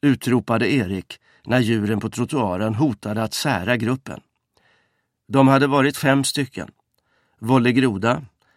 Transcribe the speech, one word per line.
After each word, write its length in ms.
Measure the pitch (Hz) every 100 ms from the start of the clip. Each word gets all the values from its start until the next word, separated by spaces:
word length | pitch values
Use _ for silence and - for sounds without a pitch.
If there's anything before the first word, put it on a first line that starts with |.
utropade 720 | 143 120 - 120 - 113 110
Erik 480 | 135 92 95 - - _ _
när 140 | - 123
djuren 420 | 113 113 104 107
på 100 | 107
trottoaren 640 | 113 120 151 104 90 110
hotade 480 | 110 151 104 107 107
att 120 | 110
sära 420 | - 151 104 92 123
gruppen. 440 | 113 131 - - _ _ _ _ _ _ _ _ _ _ _
De 200 | 131 135
hade 180 | 135 139
varit 300 | 139 135 151
fem 280 | 147 139
stycken. 460 | 131 - 135 - 80 _ _ _ _ _ _ _
Volle 340 | 110 131 120
Groda, 500 | 123 131 95 113 143 135 _ _